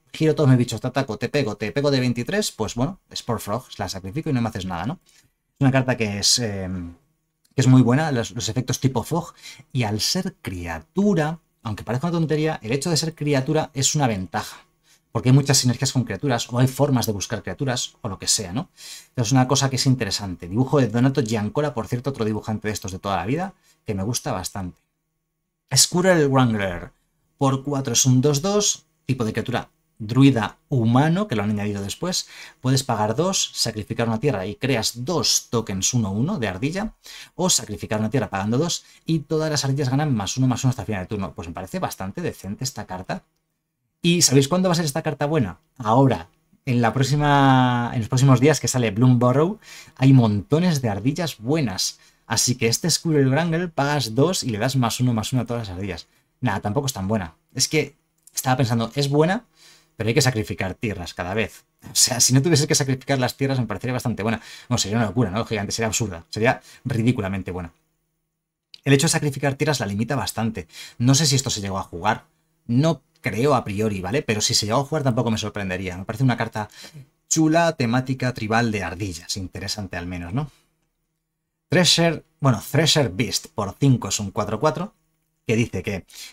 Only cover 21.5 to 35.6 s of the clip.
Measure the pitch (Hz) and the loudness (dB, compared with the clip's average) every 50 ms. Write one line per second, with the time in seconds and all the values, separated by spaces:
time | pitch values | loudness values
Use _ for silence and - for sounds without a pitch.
21.5 | - 147 147 147 135 113 107 - - 120 120 143 135 - 113 107 107 104 101 - | -2 -2 -4 -2 -4 -6 -6 -6 -6 -6 -4 -6 -6 -4 -2 -2 -2 -4 -4 -6
22.5 | 110 101 - 104 104 - - 98 90 87 - 101 98 90 85 101 131 160 180 196 | -6 -4 -4 -6 -6 -6 -8 -10 -10 -8 -4 -4 -4 -2 -2 -2 -4 -4 -4 -6
23.5 | - _ _ _ _ _ _ - 107 95 95 107 123 - - 156 120 92 87 - | -10 _ _ _ _ _ _ -8 -6 -4 -4 -4 -4 -4 -4 -6 -6 -6 -6 -8
24.5 | - 104 95 87 82 _ _ _ _ _ _ _ _ _ _ _ _ _ _ _ | -8 -10 -10 -10 -12 _ _ _ _ _ _ _ _ _ _ _ _ _ _ _
25.5 | _ _ _ _ 135 131 - - - 180 180 190 180 165 147 143 135 135 127 120 | _ _ _ _ 2 2 2 2 2 2 4 6 6 6 4 4 4 4 4 4
26.5 | 110 107 101 95 87 85 87 - - _ _ _ _ _ _ _ _ - 139 135 | 2 0 -2 -2 -4 -6 -8 -12 -16 _ _ _ _ _ _ _ _ -2 0 0
27.5 | 131 131 135 147 143 135 131 131 120 113 - 131 127 131 131 147 147 139 147 196 | 0 0 -2 -4 -4 -4 -2 0 0 2 4 6 6 6 6 6 4 2 2 2
28.5 | 202 208 208 - - - _ _ _ _ _ - 131 131 117 110 110 117 107 - | 2 2 2 0 -2 -4 _ _ _ _ _ -4 -2 -2 -2 -2 -2 -2 -4 -2
29.5 | 120 110 - - _ _ _ _ _ - 110 104 117 131 139 139 135 117 104 - | -4 -4 -4 -6 _ _ _ _ _ -12 -8 0 4 6 8 8 8 6 2 -4
30.5 | - _ _ - 147 127 110 113 117 127 147 160 165 185 214 214 - 107 101 107 | -6 _ _ -2 0 2 4 4 4 4 4 4 2 2 0 -2 -2 -2 0 0
31.5 | - 208 202 208 202 202 196 202 - - - 180 185 - - - - - - - | 0 -2 -2 -2 -4 -4 -6 -6 -8 -6 -6 -4 -4 -4 -6 -8 -12 -20 -20 -20
32.5 | - _ - 127 135 131 - - 117 104 107 107 110 123 170 185 190 - - - | -14 _ -2 0 2 2 2 0 -2 0 0 0 0 0 0 0 0 -2 -2 -4
33.5 | - - - 120 107 107 98 - 113 110 120 117 113 110 117 - 101 98 92 101 | -4 -4 -4 -4 -4 -4 -6 -6 -4 -2 -2 0 0 0 0 0 0 -2 -4 -6
34.5 | 104 - - 143 135 113 104 - - 117 123 143 180 151 110 - - - - - | -6 -4 -2 -2 0 0 -2 -4 -4 -6 -6 -4 -2 0 0 0 0 -2 -2 -2
35.5 | - 117 | -2 -2